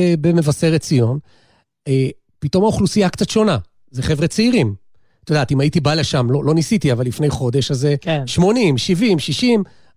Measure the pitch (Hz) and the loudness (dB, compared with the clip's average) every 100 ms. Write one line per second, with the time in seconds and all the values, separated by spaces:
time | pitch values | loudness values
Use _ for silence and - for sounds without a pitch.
0 | 180 170 160 170 151 135 165 156 - 131 | 2 2 2 2 2 0 0 0 0 0
1 | 113 143 - _ _ _ _ _ - 135 | 0 -2 -10 _ _ _ _ _ -2 -2
2 | 131 - _ - 143 185 214 247 196 214 | -2 -6 _ -10 -2 0 2 2 0 2
3 | 185 - 202 226 220 123 - _ _ 127 | 0 0 -2 0 0 0 -6 _ _ -8
4 | - 151 160 - 233 240 117 101 - - | -4 -2 -2 0 0 2 0 -4 -14 -20
5 | _ _ - 151 127 135 147 170 147 156 | _ _ -2 -2 0 0 0 0 0 0
6 | 143 143 120 - 131 160 156 214 147 117 | 0 0 0 0 0 0 0 0 0 0
7 | 127 - 151 139 127 135 120 135 143 143 | -2 -2 -2 -2 -2 -2 -2 -2 0 -2
8 | - 156 127 - 180 240 196 127 - 175 | -2 -4 -2 0 2 2 2 0 0 0
9 | 233 170 - 143 247 226 185 - _ | 2 0 -2 -2 2 2 0 -10 _